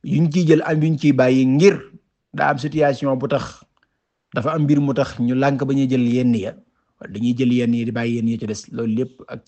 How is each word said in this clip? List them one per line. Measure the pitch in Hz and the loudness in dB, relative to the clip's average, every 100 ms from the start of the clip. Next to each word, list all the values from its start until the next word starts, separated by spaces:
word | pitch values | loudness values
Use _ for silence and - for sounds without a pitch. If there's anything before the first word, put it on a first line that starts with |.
yuñ | - 143 165 | -2 0 2
ciy | 160 160 | 2 4
jël, | 160 165 | 4 4
am | 156 | 0
yuñ | 156 151 | 0 2
ciy | 147 | 2
bàyyi, | 131 127 131 131 | 4 4 4 4
ngir | 139 196 170 - - _ _ _ | 6 4 4 -8 -20 _ _ _
daa | 143 143 | -4 -2
am | 143 | -2
situation | 143 151 143 127 143 131 | -4 0 0 0 -2 -2
bu | 127 | -2
tax, | 139 110 - _ _ _ _ _ _ _ | -4 -6 -14 _ _ _ _ _ _ _
dafa | 139 120 | -6 -4
am | 160 | -2
mbir | 147 147 | 2 2
mu | 143 | 2
tax | 135 135 - | -2 -2 -2
ñu | 120 | -2
lànk | 127 139 139 | 0 0 0
ba | 135 | -2
ñuy | 139 135 | -2 0
jël | 131 120 | 0 0
yenn | 123 123 | 2 2
ya, | 113 95 - _ _ _ _ | 0 -2 -12 _ _ _ _
wala | - | -14
dañuy | 101 120 120 | -4 -2 0
jël | 127 | 0
yenn | 123 120 | 2 0
yi | 120 | 0
di | 117 | -2
bàyyi | 117 117 117 | -4 -4 -2
yenn | 113 | -2
ya | 113 | -4
ci | 110 | -6
des. | 107 - | -10 -10
Loolu | 113 117 | -8 -4
lépp | 110 131 _ - | -2 -4 _ -18
ak | 117 | -18